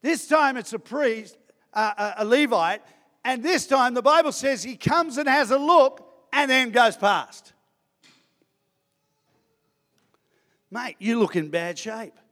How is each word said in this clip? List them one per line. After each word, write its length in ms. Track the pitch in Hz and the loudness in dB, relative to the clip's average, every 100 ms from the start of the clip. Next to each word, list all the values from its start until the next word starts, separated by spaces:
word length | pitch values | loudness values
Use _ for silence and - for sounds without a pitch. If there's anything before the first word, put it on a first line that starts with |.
This 240 | 254 330 - | -2 -4 0
time 300 | 311 285 254 | 2 2 -2
it's 160 | 208 | -10
a 60 | 220 | -12
priest, 580 | - 262 269 220 208 _ _ _ _ | -10 -4 -2 -4 -10 _ _ _ _
uh, 400 | 214 214 208 208 196 | -4 -4 -4 -6 -4
a, 60 | |
a 20 | |
Levite, 580 | 214 254 285 220 165 208 _ _ _ _ | 0 2 2 2 0 -4 _ _ _ _
and 180 | 240 262 | -6 -4
this 240 | 269 359 - | -2 -2 0
time 280 | 277 247 | 2 2
the 80 | 247 | 2
Bible 300 | 240 311 311 | 4 4 2
says 300 | - 269 254 | -2 -4 -4
he 140 | 208 233 | -6 -6
comes 420 | - 311 330 247 | 0 0 0 -4
and 100 | 285 | 0
has 220 | 277 240 | 0 2
a 80 | 269 | 0
look 480 | 294 339 269 269 - _ _ | 4 6 4 0 -20 _ _
and 180 | 277 285 | -4 2
then 200 | 262 247 | 2 2
goes 260 | 220 233 - | 4 2 2
past. 560 | 202 180 120 - _ _ _ _ _ _ _ _ _ _ _ _ _ _ _ _ _ _ _ _ _ _ _ _ _ _ _ _ _ _ _ _ _ | 0 0 -4 -16 _ _ _ _ _ _ _ _ _ _ _ _ _ _ _ _ _ _ _ _ _ _ _ _ _ _ _ _ _ _ _ _ _
Mate, 260 | 214 247 - | -12 -12 -6
you 200 | 196 233 | -2 2
look 180 | 214 180 | 2 0
in 120 | 151 | -4
bad 300 | 165 170 170 | -6 -6 -10
shape. 360 | 220 220 226 _ _ | -10 -12 -14 _ _